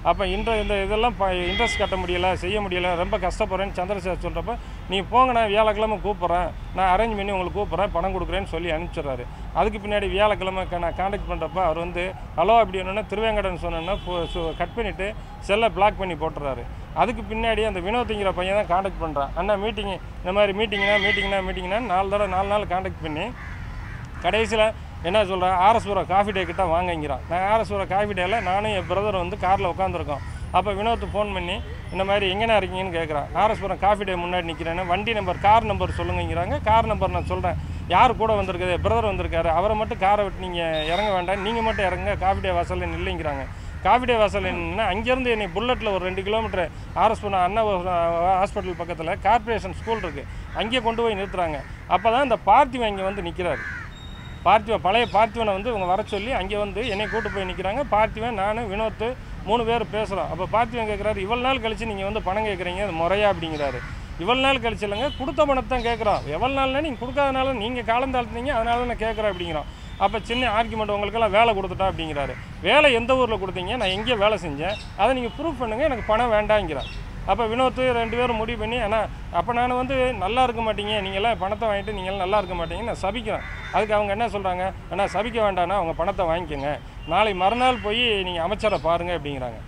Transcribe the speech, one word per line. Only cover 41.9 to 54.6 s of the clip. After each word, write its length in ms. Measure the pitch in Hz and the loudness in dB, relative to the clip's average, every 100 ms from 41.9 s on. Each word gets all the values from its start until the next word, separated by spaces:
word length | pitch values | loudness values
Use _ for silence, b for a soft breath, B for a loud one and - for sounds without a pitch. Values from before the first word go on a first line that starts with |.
| 180 190 190 | 0 -2 0
coffee 220 | 185 196 | 0 0
டே 100 | 190 | 0
வாசல்ல 380 | 175 165 180 175 | 0 0 -2 -2
நில்லுங்கிறாங்க." 580 | 165 185 180 156 139 131 B B B | -4 -4 -2 -2 -4 -6 B B B
coffee 220 | 180 233 247 | 4 4 6
டே 80 | |
வாசல்ல 380 | 233 208 190 190 | 4 4 2 -2
நின்னா, 300 | 175 170 180 220 | -2 -4 -2 0
அங்கேருந்து 380 | 185 226 254 247 | 0 0 0 2
என்னை 200 | 226 202 170 | 0 0 -2
புல்லட்ல 320 | 240 254 220 | 0 0 0
ஒரு 120 | 190 | 0
ரெண்டு 240 | 180 185 | -2 -4
kilometer 460 | 190 220 220 185 165 B B | 0 0 0 -2 -2 B B
ஆர் 180 | - 196 | 2 4
எஸ் 100 | 220 | 4
புரம் 200 | 208 196 | 0 2
அண்ணா 240 | 180 208 220 190 180 175 170 170 175 190 | 2 2 2 2 0 2 2 2 2 4
hospital 380 | 202 - 185 165 | 2 -2 -6 -6
பக்கத்துல 420 | 170 160 165 190 | -6 -6 -4 0
corporation 520 | 196 233 220 220 190 | 4 4 2 -4 -4
school 240 | 175 - 226 | -8 -4 -2
இருக்கு, 280 | 185 143 - B B 156 | -2 -6 -10 B B -4
அங்கே 220 | 202 254 | -2 0
கொண்டு 260 | 226 226 | 0 0
போய் 120 | 233 202 | 0 0
நிறுத்துறாங்க. 440 | 196 190 170 147 - B - | -4 -2 -2 -2 -8 B 0
அப்பதான் 340 | 180 220 226 | 2 4 4
இந்த 140 | 277 214 - | 4 2 6
பார்த்திபன் 420 | 220 285 247 226 | 6 6 2 -2
இங்க 160 | 196 | 0
வந்து 180 | 190 202 | -2 -2
நிக்கிறாரு. 380 | 170 165 175 131 - - - - - - - - 170 | -6 -2 -2 -2 -4 -10 -12 -14 -14 -14 -14 -2 6
பார்த்திபன், 360 | 214 | 6